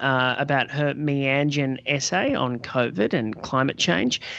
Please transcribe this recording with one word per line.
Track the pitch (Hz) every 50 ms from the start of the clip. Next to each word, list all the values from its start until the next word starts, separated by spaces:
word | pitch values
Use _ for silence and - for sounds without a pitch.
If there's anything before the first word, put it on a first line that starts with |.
uh, | - 139 131 127 127 127 123 -
about | 143 143 143 135 120 -
her | - 143 147 143 139
Meanjin | - 151 147 143 139 139 135 135 143 147 151 143 147 139 131 131 127 -
essay | 127 143 139 139 - 180 185 220 277 277
on | - 131 123 123 117
covid | 120 - - 131 123 117 151 185 208 226
and | - 156 113 107 107 -
climate | - - - 131 131 139 -
change. | - - - 170 175 226 247 - - - - -